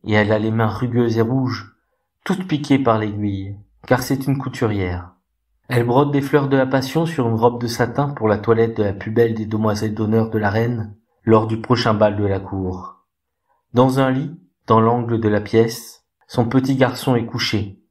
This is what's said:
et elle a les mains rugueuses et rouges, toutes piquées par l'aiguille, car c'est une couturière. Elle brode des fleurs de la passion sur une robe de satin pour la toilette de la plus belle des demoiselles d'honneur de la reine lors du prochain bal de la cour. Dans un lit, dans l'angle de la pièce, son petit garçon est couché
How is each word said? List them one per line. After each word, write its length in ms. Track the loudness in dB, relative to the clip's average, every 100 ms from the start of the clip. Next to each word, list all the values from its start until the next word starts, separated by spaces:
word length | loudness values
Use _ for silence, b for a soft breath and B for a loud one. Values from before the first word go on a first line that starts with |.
et 80 | 2
elle 180 | 2 2
a 80 | 2
les 120 | 0
mains 180 | 0 0
rugueuses 500 | -2 -2 0 2 2
et 40 |
rouges, 520 | 0 0 -2 -6 -12 _ _ _ _ _
toutes 220 | -4 -4 -2
piquées 320 | -4 2 2
par 200 | 4 2
l'aiguille, 580 | 0 -4 -4 -4 -8 -14 -18 _ -2
car 160 | 0
c'est 240 | 0 -4 -2
une 120 | -4
couturière. 760 | -4 -4 -2 -2 -4 -6 -10 _ _ _ _ _ -4
Elle 180 | -2 2
brode 260 | 2 2
des 80 | 0
fleurs 280 | 0 0 2
de 80 | 0
la 100 | 2
passion 380 | 0 0 -2
sur 220 | -2 -2 -2
une 80 |
robe 260 | 2 2 2
de 60 | -8
satin 440 | -2 -2 0 -4
pour 180 | -2 0
la 100 | 0
toilette 380 | 2 2 2 0
de 80 |
la 80 | -2
plus 180 | -2 -4
belle 240 | 2 2
des 120 | 0 -4
demoiselles 480 | -2 -2 -2 -4
d'honneur 360 | -2 0 0 0
de 80 | -2
la 120 | -2
reine 440 | 0 -2 -4 -8 -14 _ _
lors 240 | 4 4 4
du 120 | -6
prochain 340 | 0 0 2
bal 220 | 2 2 2
de 80 |
la 140 | -2 -2
cour. 680 | -4 -6 -6 -8 -14 -20 _ _ _ _ _ _ _
Dans 240 | 2 4 4
un 140 | 2
lit, 180 | 0 -4 -12 _ _ 2
dans 120 | 4
l'angle 380 | 4 2 -2 0
de 100 | 0
la 120 | 0
pièce, 640 | 2 2 2 -2 -16 -20 _ _ _
son 160 | -2
petit 320 | 0 0 0 2
garçon 400 | 0 0 -2 0
est 100 | -2
couché 540 | -6 -4 -4 -4 -12 _